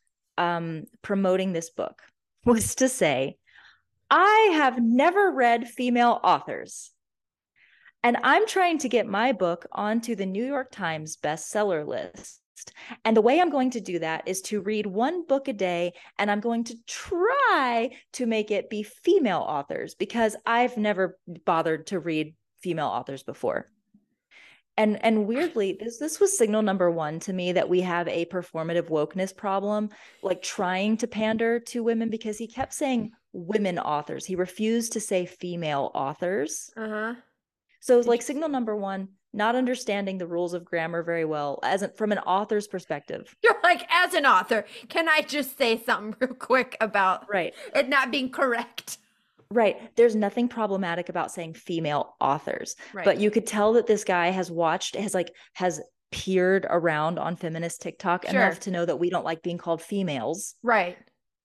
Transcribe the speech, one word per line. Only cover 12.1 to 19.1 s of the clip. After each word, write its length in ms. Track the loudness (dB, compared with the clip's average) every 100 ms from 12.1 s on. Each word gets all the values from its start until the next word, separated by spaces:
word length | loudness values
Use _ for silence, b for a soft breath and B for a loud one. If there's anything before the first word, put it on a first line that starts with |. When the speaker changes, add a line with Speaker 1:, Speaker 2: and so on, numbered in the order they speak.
| -12 -20 -20 _ -20 -20 B B B 2
Speaker 1:
And 120 | 4
the 40 |
way 200 | 6 6
I'm 80 | 4
going 220 | 2 0
to 100 | -2
do 180 | -4 -4
that 280 | -2 -4 -4
is 140 | -6
to 180 | -4 -4
read 240 | -2 -2 -2
one 400 | 0 0 -2 -2
book 220 | -2 -2
a 60 |
day, 400 | -4 -2 0 -4 B B -4
and 100 | -2
I'm 100 | 0
going 220 | 0 -2 -4
to 100 | -8 -14
try 1040 | -14 -6 0 2 2 4 4 2 0 -2 B _
to 120 | -6 -2
make 240 | 0 0
it 180 | -2 -2
be 140 | -8
female 560 | -8 -4 2